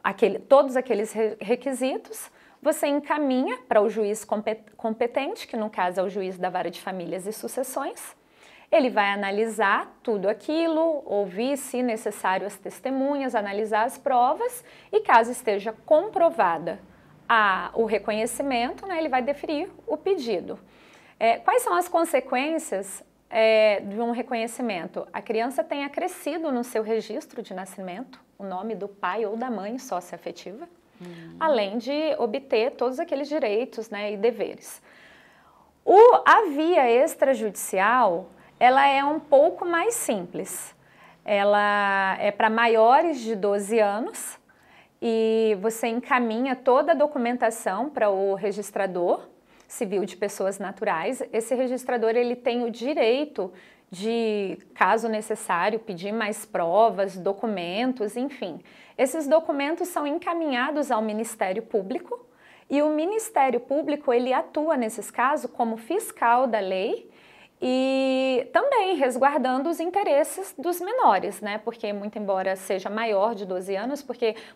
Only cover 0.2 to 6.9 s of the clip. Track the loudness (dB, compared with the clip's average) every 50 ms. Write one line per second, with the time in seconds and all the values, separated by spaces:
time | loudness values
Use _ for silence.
0.2 | 2 2 2 0 2 6 6 6 6 6 2 -2 -2 0 -2 -2 -2 -4 -2 -2
1.2 | -2 -2 -2 -4 -4 -2 -2 -2 -2 -4 -4 -2 -2 -2 -2 -4 -8 -12 -16 -16
2.2 | -16 -18 -20 _ _ -20 _ _ 0 0 0 0 0 0 0 0 0 -2 -2 0
3.2 | 0 0 2 2 0 0 -2 -4 -2 2 4 4 4 4 2 0 -2 -2 -2 -4
4.2 | -6 -6 -6 -4 -4 -4 -6 -8 -10 -20 -12 -8 -6 -4 -2 -2 -2 -2 -2 -2
5.2 | -4 -4 -6 -10 -10 -8 -6 -6 -6 -4 -2 -2 -2 -2 0 -2 -2 -2 -2 -4
6.2 | -6 -6 -6 -4 -4 -4 -2 -4 -4 -6 -8 -10 -10 -10